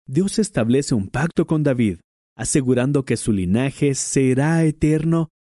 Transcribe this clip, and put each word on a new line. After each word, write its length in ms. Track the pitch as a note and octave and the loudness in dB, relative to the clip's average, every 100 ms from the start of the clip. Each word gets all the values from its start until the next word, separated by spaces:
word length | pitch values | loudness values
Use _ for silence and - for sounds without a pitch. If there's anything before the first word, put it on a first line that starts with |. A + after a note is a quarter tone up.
| - | -6
Dios 340 | C3 G3 - | -2 -2 -2
establece 560 | G#3 - A2+ C3 C#3+ A#2+ | -2 -2 0 0 0 -2
un 120 | G2 | -2
pacto 380 | B2+ E3 - E3 | -4 -2 -2 0
con 160 | D#3+ | 0
David, 360 | D3 B2 A2 E2+ _ _ _ - | 0 0 0 -2 _ _ _ -10
asegurando 680 | - D#3 B2+ B2 B2+ C#3+ | -2 0 2 2 2 0
que 120 | C3 A#2 | 0 -2
su 160 | - | 0
linaje 600 | G#2 F2+ G#2 C3+ - C#3+ | -2 0 0 0 0 -2
será 720 | C3+ - C#3 C3 B2+ D3 E3 | -2 -2 0 2 2 2 2
eterno 640 | D#3+ D3 D3+ D#3 D#3+ E3 D#3+ _ | 0 0 0 0 0 0 -2 _